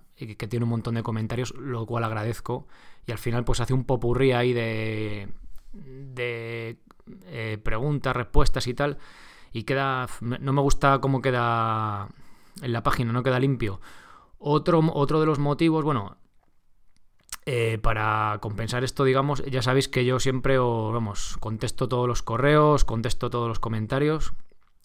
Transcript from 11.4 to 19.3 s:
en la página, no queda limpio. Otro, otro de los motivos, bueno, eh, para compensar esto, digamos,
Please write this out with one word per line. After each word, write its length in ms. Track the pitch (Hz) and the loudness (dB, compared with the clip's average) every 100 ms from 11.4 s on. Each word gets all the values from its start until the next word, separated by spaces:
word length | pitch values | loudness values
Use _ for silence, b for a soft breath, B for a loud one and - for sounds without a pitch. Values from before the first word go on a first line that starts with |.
| 120 117 113 110 110 101 101 b b b b - | 2 2 0 0 -2 -4 -8 b b b b -10
en 100 | 127 | -4
la 100 | 117 | -2
página, 300 | 131 - 120 | 0 0 0
no 100 | 120 | 0
queda 160 | 131 127 | 0 2
limpio. 420 | 135 131 107 95 B B B B B - | 2 0 -2 -6 B B B B B -8
Otro, 420 | 143 151 151 170 160 | 0 0 2 4 4
otro 280 | 143 139 156 | 2 2 2
de 60 | 156 | 2
los 120 | 143 | 2
motivos, 460 | 143 139 165 160 | 0 2 2 2
bueno, 340 | 151 131 101 - _ _ _ _ _ _ - - - _ _ - - | 0 -2 -4 -14 _ _ _ _ _ _ -20 -20 -20 _ _ -12 -4
eh, 320 | 120 113 113 | 0 0 2
para 600 | 113 110 107 110 107 104 | 2 2 2 2 0 -2
compensar 440 | 110 104 113 123 | -6 -6 -2 -2
esto, 200 | 127 - | -2 2
digamos, 400 | 135 131 143 | 2 4 2